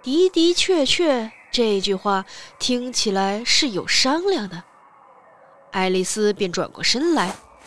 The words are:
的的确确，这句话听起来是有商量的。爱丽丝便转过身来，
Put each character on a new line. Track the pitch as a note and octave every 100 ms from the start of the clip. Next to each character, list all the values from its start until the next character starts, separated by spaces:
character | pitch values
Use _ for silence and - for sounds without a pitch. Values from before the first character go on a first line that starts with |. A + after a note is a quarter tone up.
的 | - D4 F#4
的 | E4+ E4+
确 | F4 - F4+ C4
确， | - E4+ B3+ A3 - -
这 | - A3+ G3
句 | G3
话 | F#3+ G#3 G3 F#3+ - - -
听 | - B3 B3
起 | A#3+ A3+
来 | G3 G3 G#3
是 | A#3+ - D4
有 | F#3 -
商 | - C4 D#4
量 | F#4+ E4+ G3+
的。 | E3+ - - - - - - - - - - -
爱 | G3 F#3
丽 | F#3
丝 | F#3 G#3+ G#3
便 | G3+ F#3+
转 | F3 D#3
过 | -
身 | - A#3+ E4
来， | D4+ F3+ - - -